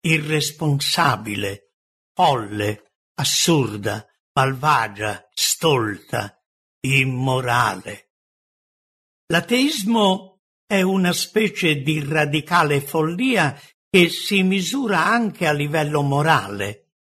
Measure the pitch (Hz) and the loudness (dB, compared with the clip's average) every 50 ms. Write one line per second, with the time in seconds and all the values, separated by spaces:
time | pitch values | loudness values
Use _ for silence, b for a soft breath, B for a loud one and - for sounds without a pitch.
0 | _ 175 160 156 151 147 156 151 143 - - - 165 151 143 139 - - - - | _ 0 0 0 0 -2 -2 -2 -2 -4 -6 -4 -2 0 0 0 0 -2 0 0
1 | 170 147 123 104 107 110 104 101 101 101 98 - _ _ _ _ _ _ _ _ | 2 2 0 -2 -4 -8 -6 -4 -4 -6 -6 -8 _ _ _ _ _ _ _ _
2 | _ _ _ - 180 165 139 123 107 101 104 107 104 104 107 - _ _ _ _ | _ _ _ 2 2 2 2 0 -4 -6 -4 -2 -2 -2 -2 -4 _ _ _ _
3 | _ _ _ - 139 - - - - - 170 151 127 107 104 107 101 104 101 110 | _ _ _ -4 -4 -2 0 0 2 2 2 2 2 0 -4 -6 -6 -6 -6 -6
4 | - _ _ _ _ _ _ - 131 135 135 127 131 156 151 131 113 107 101 101 | -10 _ _ _ _ _ _ 0 0 0 -2 -2 0 0 2 2 0 -2 -6 -6
5 | 107 107 101 - - _ _ - - - - - - 165 147 131 113 107 101 - | -6 -6 -6 -8 -12 _ _ -4 -2 -2 -2 0 2 2 2 2 2 -2 -4 -8
6 | - _ - 117 104 104 _ _ _ _ _ _ _ _ _ _ - 135 139 139 | -10 _ -6 -6 -6 -6 _ _ _ _ _ _ _ _ _ _ -4 0 2 2
7 | 131 135 127 123 131 135 131 127 127 123 117 120 120 107 95 92 95 - 104 - | 2 0 -2 -2 -2 0 0 0 0 0 2 2 2 0 -2 -4 -10 -14 -14 -14
8 | _ _ _ _ _ _ _ _ _ _ _ _ _ _ _ _ _ _ _ _ | _ _ _ _ _ _ _ _ _ _ _ _ _ _ _ _ _ _ _ _
9 | _ _ _ _ _ _ 165 170 170 - 233 254 269 285 320 262 196 202 233 226 | _ _ _ _ _ _ 0 0 0 2 0 2 2 0 0 -2 -2 0 2 4
10 | 208 196 185 190 - - _ _ _ _ _ _ _ _ 220 196 185 185 190 190 | 4 4 2 0 -4 -14 _ _ _ _ _ _ _ _ 0 0 2 2 2 2
11 | 185 175 175 - - - - 214 226 202 - - 190 165 151 143 131 147 156 156 | 2 2 0 -2 -4 -2 0 0 0 0 -2 0 0 0 0 0 0 -2 -2 -2
12 | 147 139 156 156 151 143 139 156 143 - 175 175 160 147 147 139 139 - - 165 | -4 -2 0 0 0 0 0 -4 -2 0 2 2 2 4 2 0 -2 -2 -2 -2
13 | 156 160 175 180 247 262 247 196 165 151 147 B B B B B _ _ - 190 | 0 0 -2 -2 -2 0 2 2 0 0 -2 B B B B B _ _ 4 4
14 | 175 170 170 - - - 202 196 190 185 190 196 180 185 214 277 269 220 202 170 | 4 4 2 -6 -6 -2 0 2 2 2 2 0 -2 -2 -4 -4 -2 0 0 0
15 | 160 185 220 240 233 208 - - 180 156 151 147 147 147 147 165 151 147 147 147 | 2 2 2 0 0 -2 -4 -2 -2 0 0 0 -2 -2 0 -2 -2 0 0 0
16 | 143 139 139 143 147 160 160 131 98 98 101 101 101 101 104 - _ _ _ _ | 0 2 2 2 2 4 2 2 2 -4 -8 -6 -6 -8 -8 -12 _ _ _ _